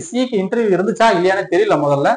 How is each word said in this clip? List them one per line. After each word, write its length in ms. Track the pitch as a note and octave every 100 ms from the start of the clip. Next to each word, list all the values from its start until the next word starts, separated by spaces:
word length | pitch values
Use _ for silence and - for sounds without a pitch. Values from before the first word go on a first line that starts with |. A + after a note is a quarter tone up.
சிக்கு 340 | - A#3+ B3 G#3
interview 320 | F#3 A#3 A3
இருந்துச்சா 320 | F3 G3+ G#3 A3+
இல்லையான்னு 340 | F3+ F#3 G3 -
தெரியல 260 | F3 G#3 D3+
முதல்ல, 340 | D3 C#3 E3